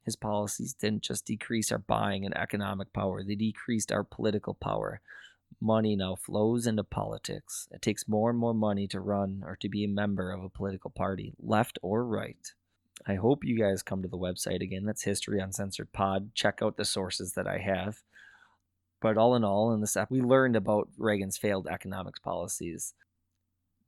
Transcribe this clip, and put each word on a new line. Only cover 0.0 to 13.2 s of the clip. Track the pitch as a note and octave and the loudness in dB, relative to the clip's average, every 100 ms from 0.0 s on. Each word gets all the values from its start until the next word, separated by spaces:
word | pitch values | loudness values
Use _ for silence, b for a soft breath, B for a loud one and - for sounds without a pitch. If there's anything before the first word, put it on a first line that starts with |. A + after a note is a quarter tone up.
| - | -8
His | G#2+ | -6
policies | G#2+ G#2 G#2 - A#2 | -2 -2 -2 -4 -8
didn't | - G#2+ G#2+ | -4 -2 -2
just | - A2+ - | -4 -6 -6
decrease | A2 - A2+ G#2+ | -8 -2 -2 0
our | A2+ | -2
buying | - A2 G#2+ G2 G2 | 0 0 2 -2 -4
and | - | -4
economic | F#2+ G#2 G2+ G2 G2 | -2 -2 -2 -4 -6
power, | - G2 F#2+ | -2 -2 -2
they | G2 G#2 | -4 -2
decreased | A2 - - A2+ - | -2 -2 -2 -2 0
our | G2+ | -2
political | - - A2 G#2 - | -2 -2 0 0 -2
power. | - - G#1+ G#1+ - B B B B _ - | -6 -4 -2 -2 -6 B B B B _ -4
Money | A2 A2 A2 G2+ | 2 4 4 2
now | F#2 F#2 | 0 -4
flows | - G2+ A2 A#2+ A#2 | -2 2 4 4 2
into | A2 | 0
politics. | F#2+ - G#2 G#2+ - - - - - | 0 -4 -4 -6 -8 -10 -10 -12 -12
It | - | -4
takes | A2+ G2+ - | -2 -2 0
more | G#2+ A2+ | 2 2
and | A#2+ | 2
more | A#2 | 2
money | A2+ G#2+ G2+ G2 | 2 2 0 -2
to | G2 | -4
run | F#2+ G2+ G2 G2 | 0 0 0 -2
or | D#2+ F#2 | -8 -6
to | G#2 | -4
be | G#2 | -2
a | G#2 | 0
member | G2+ G#2 G2 F#2 | 0 0 0 -4
of | F#2+ | -6
a | F#2 | -10
political | - G2 F#2+ - | -6 -4 -4 -8
party, | - F#2+ F#2+ G#2 - | -4 -2 -2 -6 -10
left | A2 G#2+ A#2 - | 0 2 2 -2
or | F2+ G#2+ B2 | 0 0 0
right. | G2+ G#2+ - - - _ _ _ - - | -2 -4 -10 -18 -18 _ _ _ -12 -4
I | |
hope | F#2+ | 2